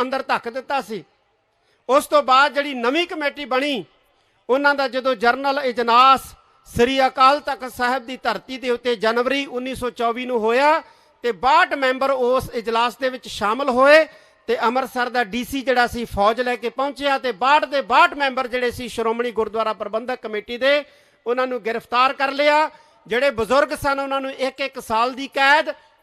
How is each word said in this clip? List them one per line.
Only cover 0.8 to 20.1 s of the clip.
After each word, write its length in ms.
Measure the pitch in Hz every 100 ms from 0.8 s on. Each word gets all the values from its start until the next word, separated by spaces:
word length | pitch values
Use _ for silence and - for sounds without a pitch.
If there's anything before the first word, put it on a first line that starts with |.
ਸੀ। 220 | 220 208 143 _ _ _ _ _ _ _ -
ਉਸ 180 | 277 -
ਤੋਂ 140 | 302
ਬਾਅਦ 300 | 247 262 285
ਜਿਹੜੀ 200 | 262 285 254
ਨਵੀਂ 300 | 233 302 349
ਕਮੇਟੀ 380 | 339 285 285 277
ਬਣੀ, 380 | 254 294 247 160 _ _ _ _ _ -
ਉਹਨਾਂ 240 | 262 285 277
ਦਾ 120 | 269
ਜਦੋਂ 280 | 247 254 240
ਜਨਰਲ 440 | 233 254 277 269
ਇਜਲਾਸ 600 | 262 240 233 233 262 262 - - _ _ -
ਸ੍ਰੀ 320 | - 240 269 262
ਅਕਾਲ 340 | 269 262 294
ਤਖਤ 340 | 294 254 254
ਸਾਹਿਬ 320 | - 247 262 233
ਦੀ 120 | 254
ਧਰਤੀ 400 | 247 190 - 262
ਦੇ 120 | 247
ਉੱਤੇ 260 | 240 247 233
ਜਨਵਰੀ 480 | 220 233 247 277 277
ਉੱਨੀ 260 | 247 254 254
ਸੌ 140 | 240
ਚੌਵੀ 340 | - 233 233 247
ਨੂੰ 140 | 247
ਹੋਇਆ, 420 | 220 240 294 311 - _ _ _
ਤੇ 80 | 240
ਬਾਹਠ 400 | 190 254 311 359 294
ਮੈਂਬਰ 360 | 262 254 269
ਉਸ 380 | 269 240 254 247
ਇਜਲਾਸ 460 | 247 220 226 240 226
ਦੇ 120 | 262
ਵਿੱਚ 180 | 254 220
ਸ਼ਾਮਲ 400 | - 202 247 277
ਹੋਏ, 360 | 240 277 311 302 - _ _ -
ਤੇ 100 | 233
ਅੰਮ੍ਰਿਤਸਰ 500 | 226 247 262 247 240
ਦਾ 140 | 240 214
ਡੀ 180 | 233
ਸੀ 180 | 240 269
ਜਿਹੜਾ 260 | 254 247 240
ਸੀ, 180 | 240 226
ਫੌਜ 360 | 196 202 226
ਲੈ 140 | 247 240
ਕੇ 140 | 226
ਪਹੁੰਚਿਆ, 460 | - 277 262 277 269
ਤੇ 140 | 254
ਬਾਹਠ 320 | 185 254 302 294
ਦੇ 160 | 277
ਬਾਹਠ 300 | 202 262 339
ਮੈਂਬਰ 340 | 277 277 254 247
ਜਿਹੜੇ 240 | 247 240
ਸੀ 160 | 240 240
ਸ਼੍ਰੋਮਣੀ 420 | - 226 233 240
ਗੁਰਦੁਆਰਾ 420 | 208 214 220 220
ਪ੍ਰਬੰਧਕ 480 | 214 208 220 247